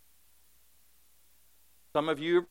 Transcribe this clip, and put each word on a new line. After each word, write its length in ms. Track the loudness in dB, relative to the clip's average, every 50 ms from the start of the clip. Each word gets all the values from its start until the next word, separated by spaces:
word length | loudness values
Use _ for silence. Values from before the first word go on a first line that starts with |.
| -20 -20 -20 -20 -20 -20 -20 -20 -20 -20 -20 -20 -20 -20 -20 -20 -20 -20 -20 -20 -20 -20 -20 -20 -20 -20 -20 -20 -20 -20 -20 -20 -20 -20 -20 -20 -12 -4
Some 160 | -2 -2 0 0
of 120 | -2 -4
your 260 | -2 0 2 2 2 0